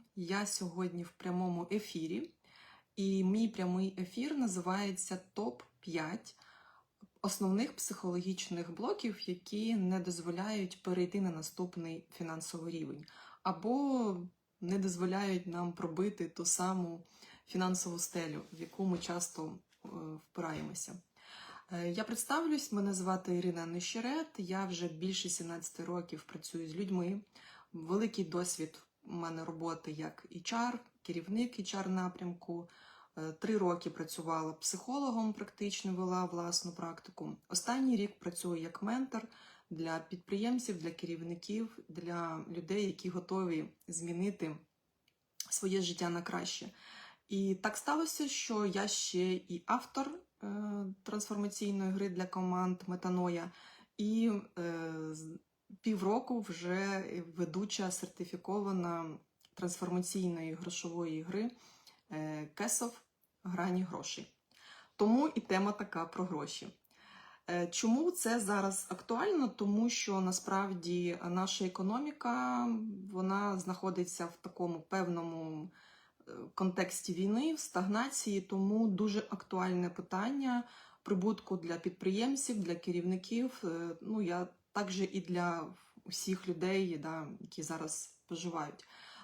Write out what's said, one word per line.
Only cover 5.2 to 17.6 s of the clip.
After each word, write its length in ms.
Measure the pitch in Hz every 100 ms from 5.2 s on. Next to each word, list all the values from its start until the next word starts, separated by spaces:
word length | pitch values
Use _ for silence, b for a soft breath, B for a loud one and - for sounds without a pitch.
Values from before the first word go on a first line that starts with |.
| -
"Топ-п'ять 1000 | - 233 240 - _ 180 165 156 220 - - B B B B B _ - _
основних 540 | 196 - 190 196 277 -
психологічних 960 | - 214 180 175 185 180 - 175 170
блоків, 540 | 165 254 415 233 185 -
які 460 | 180 - 208 226
не 260 | 220 185 185
дозволяють 840 | 180 170 170 175 208 214 180 -
перейти 380 | 185 180 180 202
на 100 | 190
наступний 760 | 160 160 - 180 180 165 165 -
фінансовий 600 | - 165 160 - 170 165
рівень, 340 | 165 143 147 B B B B
або 760 | 190 190 214 262 277 262 214 180 180 - _ _
не 180 | 175 196
дозволяють 680 | 190 175 180 190 196 185 180
нам 260 | 170 175
пробити 560 | 165 170 160 202 196 165
ту 160 | -
саму 640 | 170 - 185 185 170 170 - B B B -
фінансову 520 | 185